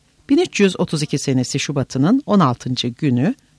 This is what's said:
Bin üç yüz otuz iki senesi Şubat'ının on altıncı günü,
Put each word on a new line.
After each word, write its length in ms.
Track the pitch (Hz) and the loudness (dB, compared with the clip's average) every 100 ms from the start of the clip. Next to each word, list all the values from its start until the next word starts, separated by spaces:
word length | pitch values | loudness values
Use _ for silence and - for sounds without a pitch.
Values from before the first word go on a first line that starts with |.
| _ _ - | _ _ 0
Bin 80 | 311 | 0
üç 220 | 349 - | 2 2
yüz 200 | 196 - | 0 0
otuz 240 | 175 156 | -4 -4
iki 160 | 151 147 | -4 -4
senesi 400 | - 131 123 - | 0 0 0 -4
Şubat'ının 640 | - 139 123 127 151 269 - | -4 -4 -4 0 2 2 2
on 140 | 202 | 2
altıncı 480 | 143 120 131 127 123 | 2 0 -4 -4 -4
günü, 480 | 120 151 123 160 277 _ | -2 0 2 0 -4 _